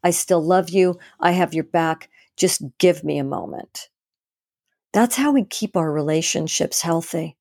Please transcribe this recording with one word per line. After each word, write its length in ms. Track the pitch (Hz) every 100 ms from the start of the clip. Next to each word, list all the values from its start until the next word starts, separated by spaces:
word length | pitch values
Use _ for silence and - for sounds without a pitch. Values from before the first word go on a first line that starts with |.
I 80 | 175
still 320 | 175 - 180
love 260 | 160 185 170
you. 300 | 185 180 180 - _
I 100 | 180
have 220 | 180 165
your 100 | 160
back. 460 | 156 170 165 160 - _ _ -
Just 260 | 180 - 139 _
give 260 | 185 170 156
me 120 | 143
a 60 |
moment." 640 | 135 143 - - - - - _ _ _ _ _ _ _ _ _ _
That's 240 | 208 240 254
how 160 | 285
we 140 | 277 196
keep 320 | - 214 180
our 120 | 160
relationships 920 | 147 147 156 165 - 160 - - -
healthy. 560 | 170 165 165 - 160 -